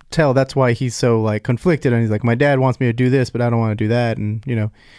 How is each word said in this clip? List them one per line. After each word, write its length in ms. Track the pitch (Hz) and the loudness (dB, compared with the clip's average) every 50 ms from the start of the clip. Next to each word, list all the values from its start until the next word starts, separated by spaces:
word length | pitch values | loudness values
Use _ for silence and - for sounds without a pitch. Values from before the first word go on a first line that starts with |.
| _ _ | _ _
tell 220 | - - 160 139 123 | -2 0 2 2 2
that's 240 | 135 135 131 - | 2 0 0 0
why 160 | 139 131 123 117 | 0 2 2 0
he's 220 | - 139 127 117 | 0 -2 -6 -4
so, 260 | - - 123 117 113 | 0 0 2 2 2
like, 220 | 110 110 104 107 - | 0 0 -2 -2 -2
conflicted, 500 | - 123 120 - 185 170 - - 135 120 | -4 -4 -2 0 0 0 0 0 0 0
and 80 | 117 | 2
he's 100 | 117 110 | 0 0
like, 140 | 107 107 - | -2 0 0
"My 100 | 117 117 | 0 0
dad 240 | 123 143 143 143 131 | 2 2 2 2 2
wants 220 | 131 131 120 - | 2 0 0 0
me 60 | 135 | -2
to 80 | 123 113 | -2 0
do 160 | 117 127 123 | 0 0 2
this, 180 | 131 139 127 - | 2 2 0 0
but 140 | - 117 120 | -2 -2 0
I 80 | 120 | 0
don't 80 | 120 117 | 0 0
wanna 140 | 113 110 107 | 0 0 -2
do 140 | 104 110 107 | -2 -2 0
that," 280 | 117 120 120 117 110 | 0 0 0 -2 -2
and, 260 | - 104 104 107 110 - | -4 -4 -6 -6 -6 -6
you 100 | 135 120 | -4 -4
know, 160 | 113 107 107 - _ _ - - | -2 -4 -4 -6 _ _ -20 -20